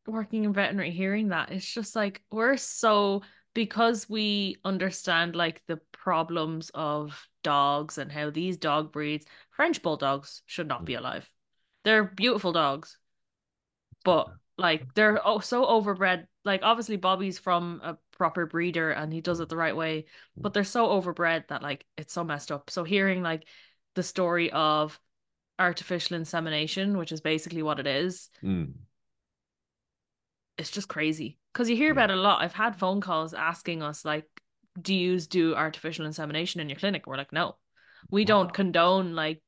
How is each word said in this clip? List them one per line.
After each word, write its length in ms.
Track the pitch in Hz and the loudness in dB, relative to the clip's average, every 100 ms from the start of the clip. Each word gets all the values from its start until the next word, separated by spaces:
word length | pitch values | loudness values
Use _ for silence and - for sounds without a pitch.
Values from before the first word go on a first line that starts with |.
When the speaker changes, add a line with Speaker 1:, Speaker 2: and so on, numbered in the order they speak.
| - | -8
Speaker 1:
working 380 | 220 214 220 | -6 -4 -2
in 80 | 214 | 0
veterinary, 380 | 196 196 196 170 | 2 0 0 -4
hearing 380 | 175 190 208 214 | -2 0 0 0
that, 220 | 170 - | 0 -2
it's 200 | 185 - | -6 -8
just 240 | 233 208 226 | -8 -6 -2
like, 260 | 202 196 - | -4 -4 -10
we're 260 | 214 233 269 | -2 2 2
so 640 | - - 226 208 202 196 196 _ _ 220 | -2 0 4 4 4 0 -4 _ _ -2
because 500 | 214 208 233 233 - | -2 2 2 2 -4
we 520 | 220 214 202 196 - 190 | -2 0 0 -2 -4 -4
understand, 680 | 190 185 185 - 165 170 | -2 -2 -4 0 0 0
like, 280 | 170 170 160 - | 0 -2 -2 -8
the 120 | 160 _ | -8 _
problems 800 | - - 165 165 170 156 160 156 | -8 0 0 0 -2 -2 -4 -8
of 520 | - 151 151 151 147 - _ | -6 -4 -4 -6 -12 -20 _
dogs 540 | 156 143 143 143 151 - | 0 2 4 2 -2 -8
and 160 | 139 | -8
how 160 | 147 151 | -6 -6
these 300 | 151 180 165 | -4 -4 -2
dog 340 | 160 147 156 | 0 0 0
breeds, 320 | 147 147 151 - - _ | -4 -4 -4 -8 -20 _
French 300 | - 320 311 | -2 0 0
bulldogs 600 | 175 151 139 139 143 - | -2 -2 0 -2 -6 -20
should 240 | - - 160 | -14 -8 -4
not 160 | 123 | -4
be 80 | - | -4
Speaker 2:
Mm. 60 | 120 | -6
Speaker 1:
alive. 320 | 127 - - _ _ _ _ _ | -6 -8 -12 _ _ _ _ _
They're 220 | 208 220 | 4 4
beautiful 480 | 196 196 233 220 185 | 4 2 2 2 2
dogs, 460 | 165 147 139 - - _ _ _ _ _ _ _ _ _ - | 2 2 0 -8 -20 _ _ _ _ _ _ _ _ _ -4
but, 240 | 185 160 - - _ - | 4 4 4 -6 _ 0
like, 340 | 180 156 127 | 2 2 0
they're, 340 | - 214 214 196 | 4 4 6 2
oh, 120 | 214 | 2
so 260 | - 247 | 2 2
overbred. 640 | 254 226 202 185 190 180 - _ | 4 4 4 0 2 0 -4 _
Like, 160 | 202 190 | -2 2
obviously 340 | 208 233 226 202 | 4 2 0 0
Bobby's 400 | 185 190 196 175 | 2 2 0 -4
from 420 | - 175 175 170 | 0 0 0 -8
a 140 | 160 156 _ | -10 -10 _
proper 320 | - 170 180 | -2 0 0
breeder 460 | 165 165 175 165 160 | -2 0 0 0 0
and 200 | 151 156 | -2 -4
he 120 | 160 | -4
does 180 | 165 170 | -2 -4
it 80 | 160 | -4
the 80 | 165 | -2
right 180 | 160 | -2
way, 300 | 120 160 156 156 - - - | 0 -2 -4 -8 -20 -20 -8
but 140 | 208 | -2
Speaker 2:
Mm. 20 | |
Speaker 1:
they're 120 | 208 | 0
so 240 | 196 247 226 | 0 2 4
overbred 600 | 196 180 165 170 165 - | 4 0 0 0 0 -2
that, 140 | 139 | -8
like, 240 | 143 139 _ - | -6 -8 _ -16
it's 160 | 151 | -10
so 120 | - | -6
messed 280 | 165 147 - | -4 -6 -6
up. 160 | 143 - | -8 -6
So 160 | - | -6
hearing, 380 | 165 196 196 185 | 0 2 2 0
like, 260 | 170 160 - - - _ _ | -2 -4 -8 -20 -20 _ _
the 80 | - | -6
story 500 | 180 - 175 175 170 | -4 0 2 2 2
of 480 | 156 156 151 156 - _ _ _ _ _ - | 2 2 4 0 -4 _ _ _ _ _ 0
artificial 560 | 180 170 - 175 - 175 | 0 0 -4 -4 -4 -4
insemination, 800 | 160 170 160 151 156 190 196 196 | -4 -4 -2 -2 -2 -2 -2 -2
which 120 | 160 | -4
is 120 | 160 | -4
basically 400 | 165 156 165 170 | 0 -2 -2 -4
what 180 | 156 143 | -2 -2
it 60 | 139 | 0
is, 420 | 135 180 175 - - | 0 0 -4 -12 -8
Speaker 2:
Mm. 320 | - 92 71 65 - _ _ _ _ _ _ _ _ _ _ _ _ _ _ _ _ - | -2 -2 -2 -8 -20 _ _ _ _ _ _ _ _ _ _ _ _ _ _ _ _ -12
Speaker 1:
it's 120 | 160 | -10
just 180 | 202 - | -8 -8
crazy. 500 | 156 156 156 143 - _ | -2 -2 -2 -6 -12 _
'Cause 180 | - 233 | -2 0
you 60 | 233 | 2
hear 100 | 302 | 4
Speaker 2:
Yeah. 40 | |
Speaker 1:
about 180 | 277 214 | 4 4
it 80 | 190 | 4
a 20 | |
lot. 220 | 196 190 | 4 4
I've 100 | 175 | 2
had 240 | 190 226 196 | -2 -2 0
phone 220 | 185 202 | -2 0
calls 320 | 190 160 160 | 0 -2 -2
asking 500 | - 160 170 - 165 | -4 -4 -4 -6 -4
us, 220 | 147 147 | -6 -6
like, 240 | 156 151 156 - _ _ _ - | -4 -4 -6 -20 _ _ _ -10
"Do 140 | 180 | 0
yous 320 | 190 180 185 160 | 2 4 2 0
do 280 | 185 165 | 2 2
artificial 500 | 147 156 156 160 160 | 2 -2 -4 -8 -6
insemination 560 | 156 156 151 156 175 175 | -6 -6 -4 -4 -4 -4
in 80 | 151 | -6
your 100 | 139 | -2
clinic?" 280 | 196 180 - | -2 -2 -4
We're 100 | 131 | -8
like, 160 | 139 | -6
"No." 240 | 151 170 - _ _ _ - - | -2 -4 -6 _ _ _ -20 -2
We 160 | 202 214 | 2 6
don't 220 | 214 180 | 6 4
Speaker 2:
Wow. 40 | |
Speaker 1:
condone, 600 | 185 190 170 170 190 185 | 2 2 4 6 4 2
like, 280 | 165 156 160 | -2 -2 -4